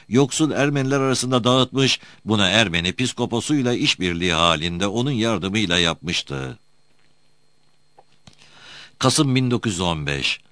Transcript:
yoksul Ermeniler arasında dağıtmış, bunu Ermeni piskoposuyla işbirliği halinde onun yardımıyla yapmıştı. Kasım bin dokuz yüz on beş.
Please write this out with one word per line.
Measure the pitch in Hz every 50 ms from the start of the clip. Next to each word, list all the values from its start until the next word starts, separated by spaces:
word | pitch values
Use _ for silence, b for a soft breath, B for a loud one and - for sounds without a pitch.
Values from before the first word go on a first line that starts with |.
| B B
yoksul | 95 123 143 131 - - 160 147
Ermeniler | 107 90 135 147 143 143 135 131 139 139
arasında | 135 135 131 117 - 127 127 123 104
dağıtmış, | 123 127 131 127 123 - 127 135 123 - B B B B B B
bunu | 98 110 107 101
Ermeni | 90 95 110 117 98 82 85 85 90 90
piskoposuyla | - 127 123 - - 120 113 113 117 104 - 151 147 127 123 123
işbirliği | 98 147 147 - - 95 90 87 85 87 90 85
halinde | 80 82 85 82 76 78 87 87 85 98 101
onun | 98 117 120 143
yardımıyla | 139 113 110 117 113 92 80 95 95 110 107 85 87 87
yapmıştı. | 87 85 82 - - - 85 - - - 69 67 67 65 62 - _ _ _ _ _ _ _ _ _ _ _ _ _ _ _ _ _ _ _ _ _ _ _ _ _ _ _ - - _ _ _ _ - - B B B B B B B B B B B B _
Kasım | - 131 123 - 156 139 127
bin | 131 131 123
dokuz | 120 113 - 117
yüz | 98 85
on | 92 87 82 78 73
beş. | 69 71 69 65 - - - b b